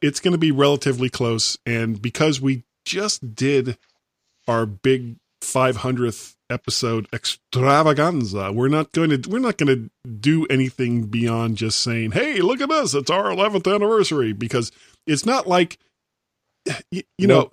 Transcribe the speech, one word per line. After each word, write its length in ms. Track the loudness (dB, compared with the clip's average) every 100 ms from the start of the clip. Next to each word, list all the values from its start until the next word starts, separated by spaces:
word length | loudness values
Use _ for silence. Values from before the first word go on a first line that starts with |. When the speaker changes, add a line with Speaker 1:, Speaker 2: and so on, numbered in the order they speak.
Speaker 1:
it's 160 | -2 0
gonna 180 | 0 2
be 140 | 2
relatively 580 | 4 4 2 0 -2 -2
close. 480 | -2 -2 0 -2 -4 -4
And 340 | -2 -2 -4
because 380 | -6 0 0 0
we 240 | -2 -2 -6 _ -8
just 480 | -4 -4 -6 -8
did 440 | -4 0 0 0 -6 _ _ _ _ _ _ -2
our 180 | -2 -2
big 480 | -2 0 0 -2 -16 _ -16
five 360 | -4 0 0 0
hundredth 580 | -2 -2 -2 -6 -14 _ -10
episode 580 | -8 -4 -2 -2 -4 -6
extravaganza, 1400 | -8 -8 -8 _ 0 4 6 6 4 2 0 -2 -4 -4
we're 160 | 0 0
not 240 | 0 0
going 300 | 0 2 0
to, 80 | 0
we're 100 | -2
not 180 | -2 0
gonna 320 | 2 0 -2 _ -16 -4
do 260 | 2 2 2
anything 560 | 0 0 -2 -2 -2
beyond 520 | -2 -2 0 0 -2 -2
just 220 | -2 -2
saying, 320 | -2 -2 -2
"Hey, 300 | -2 -2 0
look 180 | 0 0
at 120 | 0
us, 220 | 0 0
it's 160 | -2 0
our 180 | 0 0
eleventh 360 | 0 0 0 0
anniversary," 680 | 2 2 2 2 0 -2
because 380 | -2 -2 -2 -4 -10 _ _ -4
it's 200 | -2 0
not 220 | 0 2
like, 300 | 2 0 -4 _ _ _ _ _ _ _ _ -10 -10 -8
y-, 120 | -10 -8 0
you 80 | 4
Speaker 2:
No, 140 | 6
Speaker 1:
know, 80 | 4